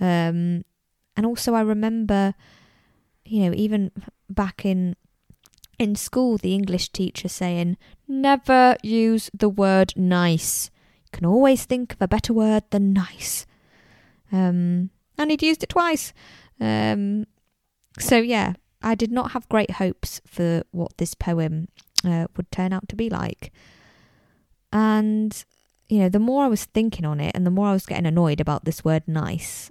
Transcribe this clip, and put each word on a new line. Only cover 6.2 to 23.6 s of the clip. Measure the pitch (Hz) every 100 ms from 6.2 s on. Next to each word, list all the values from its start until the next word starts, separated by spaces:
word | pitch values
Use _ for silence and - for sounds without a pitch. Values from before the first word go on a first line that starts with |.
| 254 214
the | 180
English | 190 196 180 -
teacher | - 185 - 180
saying, | - 180 175 175 180 _ - -
"Never | 269 277 277 - 262 254 240
use | 214 226 226 226 -
the | - 208
word | 202 196 190 190 -
nice. | 185 180 175 160 - - - _ _ _
You | _
can | - 170
always | 220 269 262 -
think | 254 247
of | -
a | 185
better | 214 -
word | 226 220 214 -
than | 202 196
nice." | 196 180 - - - - _ _ _ _ _ _ _ -
Um, | 190 180 180 175 175 185 _ _ -
and | 302
he'd | 302
used | 311 311
it | -
twice. | 370 339 320 - - - - - -
Um, | 220 214 220 208 202 208 - _ _ _ _ _ _ -
so | - 233
yeah, | 233 226 190 180 _ _
I | 220
did | 220 226
not | 240 240
have | 254 -
great | 220 208
hopes | 180 185 - - - _
for | - 175 165 -
what | 175 170 -
this | 170
poem, | - - 165 160 160 170 _ _ -
uh, | 180 165 165 -
would | 180
turn | - 185
out | 185 202
to | 202
be | 226
like. | - - - - -